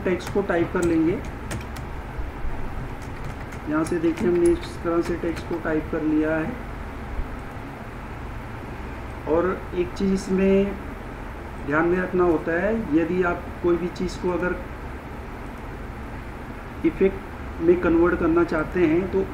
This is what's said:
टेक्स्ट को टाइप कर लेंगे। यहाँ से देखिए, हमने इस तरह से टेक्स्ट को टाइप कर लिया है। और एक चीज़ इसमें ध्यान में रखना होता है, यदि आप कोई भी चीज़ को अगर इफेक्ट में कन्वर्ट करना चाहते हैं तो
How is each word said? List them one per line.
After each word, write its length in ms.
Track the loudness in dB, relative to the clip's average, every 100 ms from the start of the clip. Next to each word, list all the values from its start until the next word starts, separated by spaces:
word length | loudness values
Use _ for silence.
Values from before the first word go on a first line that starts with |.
टेक्स्ट 300 | 0 0 0
को 80 | 0
टाइप 260 | 2 2 2
कर 100 | 2
लेंगे। 340 | 4 4 4 2 -4 -8 -6 -6 -6 -8 -8 -8 -8 -6 -6 -2 -2 -2 -4 -4 -6 -8 -8 -8 -8 -8 -8 -8 -2
यहाँ 140 | 0
से 140 | 2 2
देखिए, 300 | 2 2 4
हमने 240 | 6 6
इस 260 | 4 -2 -4
तरह 180 | 0 0
से 140 | 2 0
टेक्स्ट 320 | -2 -4 -4
को 100 | -4
टाइप 260 | 0 0 0
कर 100 | 0
लिया 320 | 2 4 4 2
है। 180 | -2 -6 -8 -8 -8 -8 -6 -4 -4 -4 -8 -10 -10 -10 -10 -10 -10 -10 -8 -8 -8 -8 -8 -8 -8 -8 -8 -6 0
और 300 | 2 2 -2 -4 -2
एक 180 | -2
चीज़ 200 | 0 2
इसमें 600 | 2 2 4 6 6 4 -2 -8 -10 -10 -10 -10 -10 -10 -8 0
ध्यान 220 | 2 4
में 120 | 2
रखना 240 | 2 4
होता 360 | 4 4 2 2
है, 120 | 2 0 2 2
यदि 240 | 2 2 2
आप 180 | 0 -6 0
कोई 140 | 2 2
भी 100 | 0
चीज़ 300 | -2 -4 -2
को 100 | 0
अगर 280 | 0 0 -2 -6 -10 -10 -10 -10 -10 -10 -10 -10 -10 -10 -10 -10 -10 -10 -10 -10 -10 -10 -10 -10 0 0
इफेक्ट 760 | 4 2 2 -8 -10 -8 0
में 180 | 6 6
कन्वर्ट 380 | 6 6 6 4
करना 240 | 4 4 4
चाहते 420 | 2 0 4 4
हैं 240 | 4 2
तो 160 | 0 0